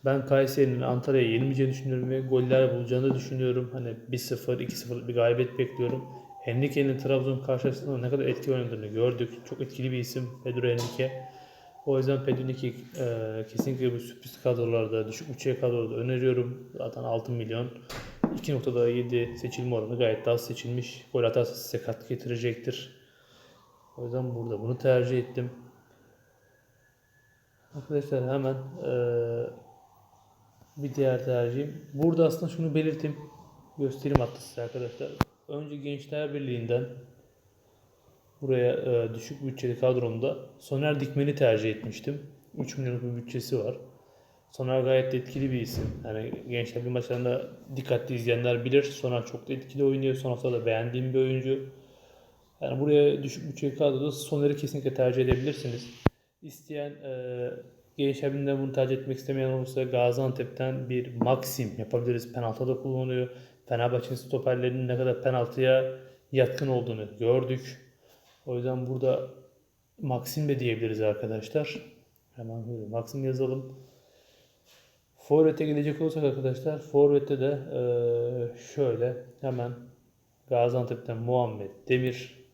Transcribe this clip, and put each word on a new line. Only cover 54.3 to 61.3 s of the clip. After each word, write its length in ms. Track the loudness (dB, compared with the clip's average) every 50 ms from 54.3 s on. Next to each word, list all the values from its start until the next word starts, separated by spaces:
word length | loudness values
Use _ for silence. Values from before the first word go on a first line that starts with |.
| 0 2 2 2 2
kesinlikle 380 | 0 -2 -4 -4 -2 -2 -2 2
tercih 300 | 4 2 4 4 4 4
edebilirsiniz. 800 | 4 2 2 2 -2 -4 -4 -6 -6 -6 -6 -10 -12 -16 -4 -4 -4 _ _ _ _ _ _
İsteyen, 480 | -18 -18 -18 -18 -14 -8 -6 -6 -6 -6
e, 600 | -8 -12 -10 -8 -8 -6 -6 -6 -4 -4 -4 -4 -6 -8 -14 -18 -20 _ _ _ _ 0
Gençler 340 | 0 0 2 0 -2 -2
Birliği'nden 300 | -2 0 0 0 2 0
bunu 100 | 0 0
tercih 240 | 2 0 2 2 2
etmek 220 | -2 -2 -6 -6 -6
istemeyen 320 | -4 -4 -2 0 0 0
olursa 320 | 0 -2 -2 -2 -2 -2
Gaziantep'ten 1080 | -2 0 2 4 4 4 4 2 0 0 0 -2 -6 -8 -4 -4 -4 -2 -2 -4 -4 -2
bir 260 | -2 -2 -2 -4 -2
Maxim 540 | 0 4 4